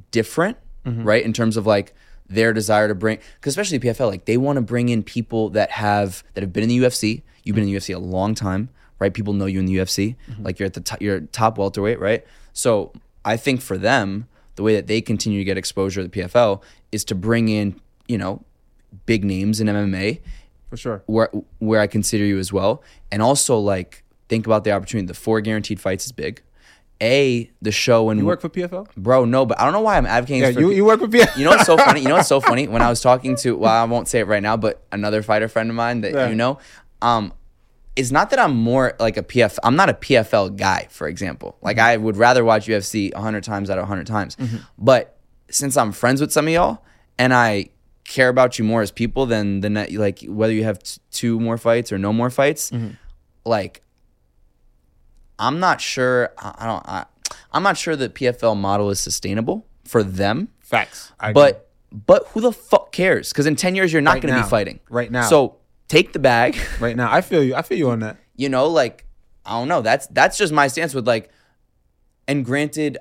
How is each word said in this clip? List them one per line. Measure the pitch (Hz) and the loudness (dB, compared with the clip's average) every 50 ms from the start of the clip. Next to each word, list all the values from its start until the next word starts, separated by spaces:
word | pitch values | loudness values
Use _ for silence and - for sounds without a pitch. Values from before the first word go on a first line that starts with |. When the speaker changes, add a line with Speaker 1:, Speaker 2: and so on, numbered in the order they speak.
| - - | -12 -6
Speaker 1:
different, | - 113 107 - - 165 170 214 254 - - - - - - | -4 -4 -2 -2 -2 -2 -2 -2 -2 -8 -16 -20 -18 -12 -8
Speaker 2:
Mm-hmm. | 127 117 113 113 | -8 -6 -4 0
Speaker 1:
right? | 107 107 123 | 2 2 2
In | - 113 107 | 2 0 -2
terms | 120 113 110 107 113 | 0 0 0 0 0
of, | 98 | 2
like, | 110 104 101 101 - _ _ _ - - - - | 2 2 2 0 -4 _ _ _ -20 -20 -20 -14
their | - 95 110 113 113 107 | -6 0 0 2 2 2
desire | 110 101 107 107 107 107 104 | 0 0 2 2 2 2 2
to | 104 | 0
bring, | 90 110 110 110 - - - - - | -2 -2 -2 -2 -4 -8 -20 -16 -10
'cause | - 143 | -8 -6
especially | 139 185 208 185 156 | -4 -4 -4 -4 -4
the | 117 | -2
P | 120 117 | -2 -2
F | 113 - | -2 0
L, | 127 107 | -2 -2
like, | 95 92 - | -2 -4 -4
they | - 117 123 | -2 0 0
wanna | 135 143 143 131 | 0 0 0 -2
bring | 113 98 120 120 120 120 | -2 -2 -2 -2 0 0
in | 117 110 | 0 -2
people | 101 - - 120 110 - 117 113 110 101 | -4 -4 -6 -8 -6 -4 -2 -2 -2 0
that | 101 107 92 - | 0 0 0 -2
have, | - 110 107 104 104 104 101 98 92 - - _ | -2 -4 -2 0 0 0 0 -2 -6 -10 -16 _
that | - 98 | -10 -8
have | 98 92 87 | -8 -6 -4
been | 107 | -2
in | 110 117 | 0 0
the | 120 | 2
U | 123 127 | 2 2
F | 123 - | 2 0
C. | - 110 110 117 - - _ _ _ - | 0 -4 -4 -4 -4 -10 _ _ _ -6
You've | 107 101 | -2 -2
been | 110 104 | 0 0
in | |
the | 98 | -2
U | 98 | -2
F | 98 | -4
C | - - | -6 -8
a | 90 87 | -8 -8
long | 92 92 92 92 98 107 110 | -8 -6 -4 -2 -2 -2 -2
time, | - 101 92 92 98 113 - _ _ _ _ _ - | -4 -4 -4 -4 -4 -6 -8 _ _ _ _ _ -2
right? | 98 101 | -2 -2
People | - 110 101 104 101 | -2 -2 -4 -4 -2
know | 98 95 | -2 -2
you | 98 95 95 | -2 -2 -2
in | 92 | -2
the | 92 | 0
U | 95 92 | 0 -2
F | 95 - | -2 -2
C. | - 98 101 113 127 - - - | -2 -4 -4 -4 -6 -10 -16 -16
Speaker 2:
Mm-hmm. | 113 104 101 | -14 -12 -10
Speaker 1:
Like, | 95 90 - | -10 -8 -6
you're | 101 | -6
at | 95 - | -8 -8
the | 87 | -8
to-, | 85 - 98 - | -10 -10 -8 -6
you're | 101 104 95 82 | -4 -4 -4 -4
top | 78 - - - 107 110 110 101 | -6 -8 -4 0 0 0 0 0
welterweight, | 98 98 - 104 98 107 120 - | -4 -4 -2 -2 -2 -2 -2 -2
right? | 92 101 113 - - _ - - - - - | -2 -2 -2 -2 -4 _ -20 -20 -20 -16 -8
So | - - 123 110 101 80 - - - _ _ _ _ - | -2 0 2 2 0 -2 -6 -12 -20 _ _ _ _ -4
I | 104 113 | -4 -4
think | 117 - 143 127 120 | -2 -2 -2 -4 -4
for | - - 95 | -4 -6 -6
them, | 95 95 113 139 123 98 98 98 107 120 - _ _ _ - - | -2 0 0 0 0 0 -2 -6 -8 -10 -14 _ _ _ -18 -8
the | - | -4
way | 104 110 107 | 0 0 0
that | 101 - | 0 0
they | 113 107 113 | -2 -4 -4
continue | 104 - 107 98 - 110 101 98 | -2 -2 -4 -4 -2 -2 -2 -2
to | 95 | -2
get | 98 95 95 | -4 -4 -4
exposure | - - - 98 95 95 90 98 | -6 -6 -4 -4 -4 -4 -4 -6
to | 90 | -8
the | 85 | -8
P | - 98 | -8 -8
F | 90 90 - | -6 0 2
L | 120 120 104 98 - - - _ _ _ - | 2 4 2 0 -2 -8 -20 _ _ _ -10
is | 107 104 - | -8 -8 -6
to | - 107 | -6 -6
bring | 92 92 113 117 117 113 110 | -4 -2 0 0 2 2 0
in, | 107 104 101 101 95 - _ _ _ _ _ - | 0 0 -2 -4 -6 -8 _ _ _ _ _ -6
you | 120 | -6
know, | 95 95 92 104 - - _ _ _ _ _ _ _ _ _ 101 98 - | -4 -4 -6 -8 -10 -14 _ _ _ _ _ _ _ _ _ -20 -10 -2
big | - 113 104 | -2 0 0
names | 101 98 95 92 101 107 110 110 | 0 -2 -2 -2 -2 -2 0 0
in | 107 104 | 0 -2
M | 101 | 0
M | 104 104 95 95 | 0 -2 -2 -2
A. | 92 98 110 156 - - - - - - _ _ _ - - | -2 -2 -4 -4 -6 -10 -14 -16 -16 -16 _ _ _ -20 -16
Speaker 2:
For | 123 - | -14 -10
sure. | - 123 107 95 - | -8 -8 -8 -8 -6
Speaker 1:
Where, | - 107 110 113 - - 107 - _ - - | -2 0 0 0 0 -2 -8 -10 _ -10 -6
where | 110 107 110 107 | -2 2 2 2
I | 104 101 | 2 2
consider | - 107 101 - 113 104 101 | 0 -2 -2 0 0 0 0
you | 101 98 95 | 0 0 -2
as | 92 92 98 | -4 -4 -2
well. | 95 95 104 127 - _ - - - - - | 0 0 0 -2 -2 _ -20 -20 -20 -12 -8
And | 101 104 | -2 2
also, | 110 127 143 139 - - 123 107 | 2 2 4 2 2 2 2 2
like, | 101 101 98 95 90 - - - _ _ _ _ _ - | 2 0 -2 -2 -4 -8 -16 -20 _ _ _ _ _ -4
think | 113 113 104 | -4 -2 0
about | 113 107 107 98 | 2 0 2 2
the | 107 | 0
opportunity. | 101 95 98 - 117 104 92 87 | -2 -2 -2 -4 -6 -6 -6 -6
The | - | -10
four | - - 110 110 110 | -8 -2 -2 -2 0
guaranteed | 107 110 110 107 95 - 104 87 | 0 -2 -4 -4 -4 -6 -8 -6
fights | - 95 95 98 - | -4 -4 -4 -4 -8
is | - | -12
big. | - - 71 78 113 - _ _ _ _ _ _ _ _ _ _ _ - | -10 -10 -10 -10 -10 -12 _ _ _ _ _ _ _ _ _ _ _ -4
A, | 107 117 131 143 139 131 120 117 117 - _ - | 0 2 2 4 4 2 0 -2 -4 -8 _ -8
the | 98 107 | -6 -4
show | 104 - - 131 117 113 113 110 | -2 -2 2 4 4 4 4 2
and | 107 104 | 2 2
Speaker 2:
You | 104 | 2
work | - 175 170 | 0 0 -2
for | - 160 | -4 -8
P | - 185 | -6 -6
F | 175 175 180 | -8 -6 -8
L? | 185 208 - - | -10 -12 -14 -12
Speaker 1:
Bro, | 104 95 117 127 131 120 | -6 0 2 4 4 4
no, | 117 127 131 135 | 4 2 2 2
but | 117 - - | 2 0 0
I | 120 | 0
don't | 147 | 2
know | 180 214 | 2 2
why | 220 214 196 | 2 2 2
I'm | 156 123 | 2 2
advocating | 92 113 120 123 139 139 127 | 2 0 0 0 0 0 2
Speaker 2:
Yeah, | 135 127 | 2 2
Speaker 1:
this | 123 | 4
for | 135 | 4
Speaker 2:
you, | 160 190 | 4 4
Speaker 1:
P- | 196 | 4
Speaker 2:
you | 196 208 | 6 6
work | 220 220 240 | 6 6 4
for | - 208 | 2 2
P | 226 240 | 4 6
F | 214 - | 4 4
L? | - 135 | 4 2
Speaker 1:
You | 143 | 4
know | 170 | 6
what's | - - - | 6 6 6
so | 180 165 202 | 6 6 6
funny? | 277 254 - 151 | 6 6 6 4
You | 131 135 | 2 2
know | 160 | 4
what's | 185 160 - | 4 4 4
so | 139 139 | 2 2
Speaker 2:
<laughs> | - 381 | 4 2
Speaker 1:
funny? | 120 127 143 95 | 2 2 0 0
When | 110 117 | 0 0
I | 120 120 | 2 2
was | 120 - | 0 2
talking | - 127 127 127 131 131 127 | 4 4 4 4 2 -4 -4
to, | 123 - 123 110 | -2 -2 -2 0
well, | - 107 113 | 2 2 4
I | 110 117 117 | 4 4 2
won't | 113 120 117 - | 2 0 -2 -2
say | - - 117 | 0 -2 0
it | 104 | 0
right | 98 104 101 | 0 0 0
now, | 101 107 113 107 | 0 0 -2 0
but | 110 107 - - - - | 0 -2 -4 -4 -12 -10
another | 101 104 104 104 107 107 | -8 -4 -2 -2 -2 -2
fighter | 104 113 107 107 110 110 | 0 0 0 0 0 0
friend | - 113 110 113 | -2 -2 -2 -2
of | 113 | -2
mine | 117 117 120 120 117 | -2 -2 -2 -2 -2
that | 104 98 | -4 -2
Speaker 2:
Yeah. | 143 139 127 117 | -2 0 0 0
Speaker 1:
you | 110 | 0
know, | 113 120 127 143 - - - - - _ _ _ - | 0 0 0 -2 -4 -10 -20 -20 -20 _ _ _ -2
um, | 110 120 117 113 101 - - - - - _ _ _ _ _ _ - - - | 0 2 2 2 -2 -6 -10 -16 -20 -20 _ _ _ _ _ _ -18 -10 -6
it's | 135 131 120 | -4 -2 0
not | 139 156 202 220 | 2 0 2 2
that | 269 262 | 2 2
I'm | 220 160 131 | 2 2 2
more | 113 113 117 127 131 127 120 - - | 0 0 2 2 2 0 0 0 0
like | 113 110 - | -2 -2 -2
a | 104 | -4
P | 98 - - 123 | -6 -2 2 2
F, | 113 104 - - | 2 2 0 0
I'm | - 117 135 | 0 0 2
not | 175 196 147 | 4 2 2
a | - | 2
P | - - - 131 | -2 0 2 2
F | 113 110 - 120 | 2 2 2 0
L | 104 98 92 | 0 0 0
guy, | 101 98 98 95 92 90 - - | -4 -4 -2 -2 -2 -2 -4 -10
for | - - 80 76 | -14 -10 -10 -8
example. | 85 - 98 85 67 - 50 50 - _ | -8 -8 -8 -10 -10 -10 -14 -16 -14 _
Like, | - 98 107 110 | -6 -2 2 4
Speaker 2:
Mm-hmm. | 113 | 4
Speaker 1:
I | 117 117 | 4 4
would | 107 110 113 95 104 | 2 0 -2 2 4
rather | 117 123 127 127 113 | 4 6 6 6 4
watch | 113 110 107 104 110 | 4 4 2 2 0
U | 110 | -2
F | 101 98 | -2 -2
C | - - 107 98 92 | -4 -4 -4 -4 -4
a | - 98 | -6 -6
hundred | 107 110 107 101 - | -6 -6 -6 -6 -6
times | 117 104 98 101 98 | -6 -6 -6 -4 -4
out | 95 92 | -4 -4
of | 95 | -4
a | |
hundred | 101 101 92 - | -4 -6 -8 -6
times. | 110 110 104 95 - - | -4 -4 -4 -4 -6 -8
Speaker 2:
Mm-hmm. | - 131 117 113 - - - _ | -8 -8 -6 -6 -8 -12 -14 _
Speaker 1:
But | - 104 135 131 113 - - _ _ _ _ _ _ _ - | -2 4 4 4 4 2 -4 _ _ _ _ _ _ _ -6
since | - - 143 139 131 143 | -4 -4 -2 0 0 0
I'm | 117 104 | 0 0
friends | 95 - 120 123 135 139 | -2 0 0 2 2 2
with | 147 143 - | 0 0 0
some | 151 151 160 | 0 0 2
of | |
y'all | 165 170 175 - 233 - _ _ _ _ _ _ _ - | 2 2 0 0 -2 -6 _ _ _ _ _ _ _ 0
and | 123 127 | 2 4
I | 127 123 117 110 104 101 87 - _ _ _ _ _ _ - | 4 4 4 4 2 -2 -4 -8 _ _ _ _ _ _ -16
care | - - 139 127 127 | -6 0 2 2 4
about | 123 131 127 120 - - | 4 4 2 2 2 -2
you | 110 | -2
more | 107 113 113 | 0 0 0
as | 104 98 | -2 -2
people | - - 117 113 - 131 135 | -4 -4 -6 -4 -2 -2 -2
than, | 117 113 107 101 101 98 98 | 0 0 0 0 -2 -2 -2
than | 98 104 | -2 -2
that, | 104 104 101 - 92 | -2 -2 -4 -4 -4
like, | 107 104 101 - - - | -2 -2 -2 -2 -6 -12
whether | - 101 104 110 113 | -10 -4 -2 0 0
you | 110 107 110 | 0 0 -2
have | 110 98 - | -2 -4 -6
t-, | - - - - _ _ | -8 -16 -16 -16 _ _
two | - - 123 117 113 113 | -10 -4 -2 -2 -2 0
more | 117 113 117 | -2 -2 -4
fights | 113 - 117 117 120 - - | -2 0 2 2 2 0 -4
or | 104 95 | -6 -4
no | 98 104 | -2 -2
more | 110 117 120 123 | 0 0 -2 -2
fights, | - 143 139 147 160 - - - | 0 0 0 0 0 -2 -6 -8
Speaker 2:
Mm-hmm. | 123 120 113 101 - - - - - _ _ _ _ _ - | -6 -6 -8 -8 -12 -16 -20 -20 -20 _ _ _ _ _ -4
Speaker 1:
like, | 113 113 104 92 87 - - _ _ _ _ _ _ _ _ _ _ _ _ _ _ _ _ _ _ _ _ _ _ _ _ _ _ _ _ - _ _ - | -2 -2 -2 -4 -6 -12 -20 _ _ _ _ _ _ _ _ _ _ _ _ _ _ _ _ _ _ _ _ _ _ _ _ _ _ _ _ -20 _ _ -2
I'm | 107 127 147 175 | -2 0 0 2
not | 185 175 135 - | 2 2 2 0
sure, | - - - 131 127 127 127 123 117 - - - | -2 -6 -2 0 0 2 2 0 0 -2 -6 -10
I, | - 101 - - | -14 -14 -12 -8
I | 113 | -6
don't, | 113 104 82 - | -6 -6 -6 -8
I, | - 95 92 - _ _ _ - - - - - _ | -8 -10 -10 -10 _ _ _ -14 -14 -14 -14 -12 _
I'm | - 156 | -4 0
not | 185 196 170 - | 0 0 0 0
sure | - 170 156 | -2 -4 -4
that | 139 127 104 - | -2 -4 -6 -4
P | - 131 | -2 -2
F | 123 120 - | -2 -2 0
L | 120 113 107 | 0 0 0
model | 101 98 98 101 104 104 101 | 0 0 0 0 0 0 0
is | 98 - | -2 -4
sustainable | - 95 - - - 98 98 110 117 151 190 220 - _ _ _ _ | -4 -6 -6 -6 -4 -4 -4 -4 -2 -4 -4 -6 -8 _ _ _ _
for | - - 117 | 0 2 2
them. | 101 95 92 95 98 101 117 160 214 - _ _ | 2 0 -2 -2 -2 0 -2 -2 -6 -8 _ _
Speaker 2:
Facts. | _ - 123 110 - - - - - - _ - | _ -4 -2 -2 -2 -4 -10 -20 -20 -20 _ -8
I | 107 110 | -4 4
Speaker 1:
But, | 107 143 147 139 - - - _ _ _ _ _ | 6 8 8 8 6 0 -10 _ _ _ _ _
Speaker 2:
agree. | 104 104 - | -20 -2 4
Speaker 1:
but | - 185 - - - | 4 4 4 4 -2
who | - 220 | -4 -2
the | 233 240 | -2 -2
fuck | 214 - - - - - - - | -2 -2 -2 2 2 2 2 0
cares? | - - 180 190 139 101 - - | -4 0 2 2 2 0 -2 -4
'Cause | - 147 139 | -2 0 0
in | 156 147 | 0 0
ten | - - 180 185 | 0 -2 -2 0
years, | 190 190 165 | 0 0 2
you're | 160 156 | 2 2
not | 143 160 175 | 4 4 2
Speaker 2:
Right | 131 | 2
Speaker 1:
gonna | - 143 127 | 0 0 0
be | 123 | 0
Speaker 2:
now. | 107 | 0
Speaker 1:
fighting. | 104 123 107 98 82 - - _ - | 2 0 0 0 -2 -8 -16 _ -8
Speaker 2:
Right | 120 120 120 110 | -6 -6 -4 -4
now. | 120 123 120 - | -2 0 2 4
Speaker 1:
So | 165 147 127 - - _ _ _ _ _ _ - | 4 4 4 2 -2 _ _ _ _ _ _ 2
take | - 202 - - | 2 2 2 2
the | - 156 | -2 0
bag. | 135 131 120 117 123 107 - - - - | 2 4 4 4 4 2 0 -4 -8 -8
<laughs> | - - | -6 -4
Speaker 2:
Right | 117 120 113 | -4 -4 -2
now. | 123 123 104 | -2 0 2
I | 127 175 | 2 0
feel | 185 - 185 156 | 0 2 0 2
you. | 139 127 127 | 2 2 0
I | 143 | -2
feel | 160 - 190 185 | -4 -4 -2 -2
you | 143 123 | 0 0
on | 117 113 | 0 -2
that. | 113 107 - - _ _ _ | -4 -8 -10 -14 _ _ _
Speaker 1:
You | - 139 139 | -6 -4 -2
know, | 131 127 143 | 0 0 0
like, | 165 165 156 123 113 - - - - - _ _ _ _ _ - | 2 2 2 2 0 -2 -12 -20 -20 -20 _ _ _ _ _ -10
I | - 110 117 | -6 -6 -4
don't | 123 151 | -2 -2
know. | 175 143 | -2 0
That's, | 107 110 127 143 - - | 0 0 0 0 -2 -2
that's | - 127 147 190 - | 0 2 2 2 2
just | - 208 151 | 0 -2 0
my | 151 156 143 | 2 2 2
stance | 135 127 165 170 156 135 | 2 0 -4 -6 -4 -4
with, | 131 110 123 | -4 -2 0
like, | 117 113 - _ _ _ _ _ _ _ _ _ _ _ _ _ _ _ _ _ _ _ - - | -2 -2 -2 _ _ _ _ _ _ _ _ _ _ _ _ _ _ _ _ _ _ _ -6 -4
and | 143 143 127 | -4 -4 -2
granted, | 120 139 143 151 147 147 156 151 147 123 - | -2 -2 -2 -4 -4 -4 -4 -4 -4 -4 -6